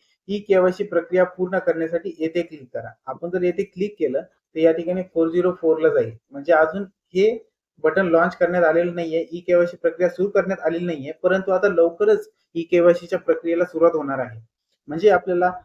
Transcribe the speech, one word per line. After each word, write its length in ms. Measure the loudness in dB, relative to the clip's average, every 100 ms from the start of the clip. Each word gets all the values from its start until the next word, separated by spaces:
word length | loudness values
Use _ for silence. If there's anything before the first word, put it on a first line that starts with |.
| _ _ -10
ई 100 | -8
केवायसी 460 | 0 2 2 0
प्रक्रिया 400 | -4 -4 -2 0
पूर्ण 340 | 0 -2 -4 -2
करण्यासाठी 580 | -2 -2 -2 -4 -6 -6
येथे 240 | -4 -4
क्लिक 260 | -6 -10 -14
करा. 160 | -12 -12 -14 -14
आपण 240 | -12 -8
जर 120 | -4
येथे 200 | -2 -2
क्लिक 340 | -6 -6 -8 -4
केलं 240 | -4 -4
तर 360 | -8 _ _ 0
या 140 | 2
ठिकाणी 300 | 2 -2 -6 -4
फोर 140 | -2 0
झिरो 240 | 0 -2
फोर 260 | 0 0 2
ला 100 | 2
जाईल. 280 | 2 -2 -6 _
म्हणजे 220 | -8 2
अजून 300 | 4 2 0
हे 680 | -10 _ _ 0 0 0 -8 _ _ _
बटन 280 | -2 0 2
लॉन्च 300 | 2 2 0
करण्यात 280 | 0 2
आलेलं 300 | 2 2 0
नाहीये, 320 | -2 -4 -4 -6
ई 80 | -8
केवायसी 360 | 0 2 2 -2
प्रक्रिया 320 | -4 0 -2
सुरू 200 | 0 -2
करण्यात 380 | 0 -2 -2 -4
आलेली 200 | -4 -4
नाहीये, 260 | -6 -10
परंतु 380 | -4 0 0 0
आता 180 | 0 2
लवकरच 600 | 4 2 2 2 2 0 _ _
ई 80 | -10
केवायसी 440 | -2 4 6 4 0
च्या 120 | -4
प्रक्रियेला 460 | -2 -2 -2 -2
सुरुवात 320 | -2 2 2 2
होणार 220 | -4 -6
आहे. 220 | -8 -12 -20 _ _ _ -12
म्हणजे 240 | 0 4
आपल्याला 420 | 4 2 0 0 -2